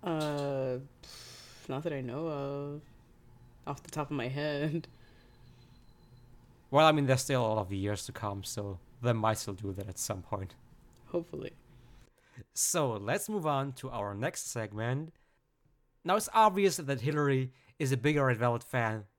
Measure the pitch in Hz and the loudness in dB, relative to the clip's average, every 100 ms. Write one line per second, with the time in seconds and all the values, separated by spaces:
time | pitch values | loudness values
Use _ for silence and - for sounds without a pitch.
0 | 180 160 151 147 143 135 131 127 139 - | -2 -2 0 0 -2 0 -2 -4 -8 -18
1 | - - - - - - - 135 165 143 | -20 -18 -18 -20 -20 -20 -8 -4 -2 -4
2 | 127 127 165 147 139 143 143 147 - - | -4 -4 -4 -4 -4 -4 -6 -8 -14 -20
3 | - - - - - - - 139 - 156 | -20 -20 -20 -20 -20 -16 -10 -10 -8 -6
4 | 143 147 120 135 151 147 151 160 - - | -4 -2 -2 -2 -2 0 0 -2 -6 -20
5 | - - - - - - - - - - | -20 -20 -20 -20 -20 -20 -20 -20 -20 -20
6 | - - - - - - - 139 156 151 | -20 -20 -20 -20 -20 -20 2 6 8 8
7 | 139 131 - 131 113 110 95 98 98 104 | 4 2 4 2 2 0 0 -2 -2 -2
8 | - - 104 98 95 - 101 92 - - | -6 -6 -6 -6 -6 -6 -6 -8 -14 -4
9 | 120 113 110 110 - 98 104 95 101 90 | 0 2 2 0 -4 -6 -6 -6 -8 -8
10 | - 95 90 101 95 - - - - - | -6 -6 -4 -6 -8 -14 -20 -20 -20 -20
11 | - 175 165 156 - - - - - - | -6 -6 -4 -10 -10 -14 -20 -20 -20 -20
12 | - _ _ - - - - 175 139 110 | -20 _ _ -20 -12 -2 0 2 2 0
13 | 101 180 - 214 156 139 139 131 127 120 | -2 -2 -2 -2 0 0 0 -4 -6 -4
14 | 101 101 127 - - 120 110 101 117 131 | -4 -2 -4 -4 -6 -6 -6 -4 -2 -2
15 | 160 _ _ _ _ _ _ _ _ _ | -4 _ _ _ _ _ _ _ _ _
16 | 170 202 214 220 214 185 196 160 143 135 | 0 0 2 6 6 8 4 2 -2 -2
17 | 127 151 147 135 131 - _ _ 139 131 | 0 2 4 4 0 -6 _ _ 0 2
18 | 147 147 135 113 120 117 - 127 113 110 | 4 4 4 4 2 0 -2 0 0 -2
19 | 101 | -8